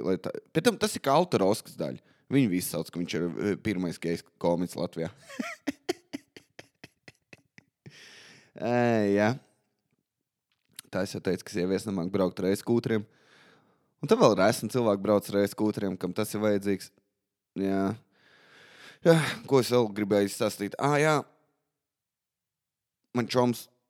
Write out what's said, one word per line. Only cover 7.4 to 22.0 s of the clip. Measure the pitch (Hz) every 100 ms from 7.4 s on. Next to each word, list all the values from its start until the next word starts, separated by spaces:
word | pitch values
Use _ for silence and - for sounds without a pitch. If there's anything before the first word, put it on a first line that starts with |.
| _ _ _ _ - - - - - - _
Ē, | - 117 120 120 113 104
jā. | 101 107 135 - _ _ _ _ _ _ _ _ _ _ _ _ - -
Tā | 92 92
es |
jau | 98
teicu, | 95 92 -
ka |
sievietes | 104 90 95 107
nemāk | 98 85
braukt | 98 92 90
reiskūtriem. | 92 98 - 117 120 113 104 _ _ _ _ _ _ _ _ _
Un | 147
tad | 226
vēl | 156 95
resni | 98 - 107
cilvēki | 131 117 101 101
brauc | 104 - 101
reiskūtriem, | 101 - 107 104 101 92
kam | 92 90
tas | 107
ir | 104
vajadzīgs. | 107 104 101 95 - _ _ _ _ _ _ -
Jā. | 95 98 98 110 _ _ _ _ _ - - - - -
Jā, | 170 165 135 -
ko | - 135
es | 110
vēl | 123 113
gribēju | 101 104 104 101
izstāstīt? | - 110 - 101 -
Ā, | 139 147
jā. | 156 147 123 _ _ _ _ _ _ _